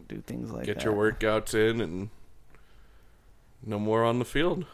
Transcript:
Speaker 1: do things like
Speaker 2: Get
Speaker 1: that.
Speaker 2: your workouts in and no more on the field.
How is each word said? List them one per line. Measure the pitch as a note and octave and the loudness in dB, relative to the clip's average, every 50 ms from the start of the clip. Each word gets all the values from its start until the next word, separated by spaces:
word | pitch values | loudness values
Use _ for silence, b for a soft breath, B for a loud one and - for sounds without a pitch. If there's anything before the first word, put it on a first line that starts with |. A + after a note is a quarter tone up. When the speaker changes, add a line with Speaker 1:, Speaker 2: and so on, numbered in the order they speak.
| - | -12
Speaker 1:
do | - - - | -12 -14 -12
things | - - - - A#2 A2+ | -12 -10 -10 -10 -10 -10
like | - A1+ - | -10 -8 -6
Speaker 2:
Get | G#2 G2+ | -6 -4
Speaker 1:
that. | - - | -2 -2
Speaker 2:
your | A2+ G#2+ | 0 2
workouts | G#2 G#2+ A2 A2 - A2 A2 A2 A2 - - - | 4 4 2 2 2 2 2 2 2 0 0 2
in | A2 G#2+ A2 A2+ A#2 | 4 4 4 4 2
and | G#2 D#2 F2 F#2 G2 G#2 - - - - - - - b b b b b b b b b b b b b b b b b b b b b b - - | -2 -4 -4 -6 -8 -8 -10 -14 -18 -20 -20 -20 -20 b b b b b b b b b b b b b b b b b b b b b b -14 -8
no | G#2+ G#2+ G#2 | -6 -4 -2
more | G#2 G#2+ A2 A2+ A#2 | 0 2 2 4 4
on | A#2 A#2 B2 | 4 2 2
the | A#2 | -2
field. | - - C#3 D#3+ F3+ E3 F#3 D#3+ B | -2 0 0 2 2 0 -2 -4 B